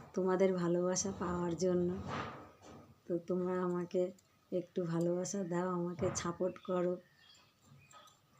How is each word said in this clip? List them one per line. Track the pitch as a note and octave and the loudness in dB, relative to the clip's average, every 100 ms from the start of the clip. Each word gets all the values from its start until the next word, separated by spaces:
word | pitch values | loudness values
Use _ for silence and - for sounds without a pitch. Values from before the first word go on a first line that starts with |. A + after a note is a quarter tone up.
| - | -6
তোমাদের | - F#3 F#3 F#3+ | 0 2 4 4
ভালোবাসা | F3+ F3 F3 F3+ F#3 G3 - | 4 2 2 2 0 -2 -4
পাওয়ার | F3+ F3 F3 E3 | -4 -2 -2 2
জন্য। | F#3 F3+ F3 G3 - - - - - - - - - - - | 2 4 2 -2 -4 -6 -6 -10 -18 -20 -20 -20 -20 -14 -4
তো | E3+ | -4
তোমরা | E3+ F#3 F3+ F3+ | 0 0 0 0
আমাকে | F3+ F3 F3 F#3 F3+ F#3 _ _ - | 0 -2 0 0 0 -2 _ _ -4
একটু | F3+ F3 F#3+ | -4 -2 -4
ভালোবাসা | E3+ E3 E3+ F3+ F3+ G3+ | 0 2 2 0 -2 -4
দাও, | F3 F3 F#3 | -2 0 0
আমাকে | F3 F3 F3 F#3 - | 0 -2 0 -2 -2
সাপোর্ট | F3 E3+ F#3 - | -4 0 -2 -2
করো। | - F3+ F3+ F3+ - _ - - - _ - - - - - - _ _ | -2 0 2 -2 -8 _ -20 -20 -20 _ -20 -20 -20 -20 -20 -20 _ _